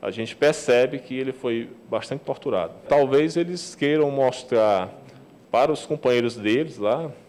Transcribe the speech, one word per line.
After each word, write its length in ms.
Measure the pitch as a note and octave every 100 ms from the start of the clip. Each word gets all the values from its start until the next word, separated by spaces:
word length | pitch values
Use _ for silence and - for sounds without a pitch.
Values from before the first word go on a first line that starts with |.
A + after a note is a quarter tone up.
a 80 | G#2
gente 240 | G2+ A2+ -
percebe 640 | D3 D#3 - A#2+ B2+ C#3+
que 180 | - C3
ele 140 | C3
foi 360 | B2+ C3 A#2 A2+ - -
bastante 300 | A2 - C#3
torturado. 540 | - C3+ C#3+ G2+ E2 - -
Talvez 480 | C#3+ C3+ C3+ D#3 E3
eles 380 | E3+ F3+ -
queiram 340 | - C#3+ D3+ D3
mostrar 800 | C#3 C3 B2 - A#2+ G#2+ G2 F#2 - - - - - -
para 220 | A#2 D3
os 120 | D3
companheiros 520 | - D3+ B2+ B2 A#2+ A2+
deles 420 | G#2 A#2 D#3+ -
lá 320 | G#2 C3 E3 C3